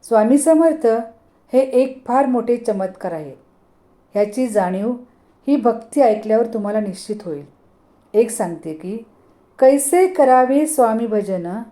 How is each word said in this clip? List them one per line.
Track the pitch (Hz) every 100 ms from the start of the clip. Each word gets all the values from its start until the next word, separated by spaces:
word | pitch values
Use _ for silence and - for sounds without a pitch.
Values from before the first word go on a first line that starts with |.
स्वामी | - 226 220 285
समर्थ | 320 311 330 311 233 226 233 - _ _ _
हे | 247
एक | 269 254 262 - -
फार | 254 269
मोठे | 247 233 240
चमत्कार | 233 196 190 190 185
आहे. | 165 147 127 _ _ _ _ _ _ _
ह्याची | 202 208 208 254
जाणीव | 208 180 185 214 247 - _ _ _ -
ही | 277
भक्ती | 226 226 - -
ऐकल्यावर | 247 214 214 220 233
तुम्हाला | 220 202 214
निश्चित | 208 185 - 214
होईल. | 185 147 143 _ _ _ _ _ _
एक | 208 226
सांगते | 214 185 165 165
की | 156 180 226 226 _ _ _ _ _
कैसे | 262 277 285 349 370
करावे | 370 269 254 254 277 302
स्वामी | 294 233 220 233
भजन | 214 185 185 170 196 233